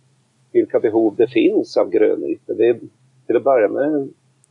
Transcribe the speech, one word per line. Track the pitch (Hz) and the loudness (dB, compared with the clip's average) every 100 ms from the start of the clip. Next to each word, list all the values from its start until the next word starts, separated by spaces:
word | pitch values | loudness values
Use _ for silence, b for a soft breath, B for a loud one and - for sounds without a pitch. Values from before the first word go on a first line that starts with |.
| _ _ _ _ _ | _ _ _ _ _
vilka | 120 107 - | -4 -2 -2
behov | 120 107 113 104 | 0 0 2 2
det | 117 | 2
finns | - - 202 123 - | 2 0 0 -2 -2
av | 104 | 0
grönytor. | 107 104 - 73 85 - | 2 0 0 -4 -8 -8
Vi, | 98 113 117 - _ _ _ - | -2 0 0 -6 _ _ _ -4
till | 180 | -2
att | |
börja | 131 131 101 | 2 2 2
med | 113 143 151 135 - _ _ _ | 0 -2 -4 -6 -12 _ _ _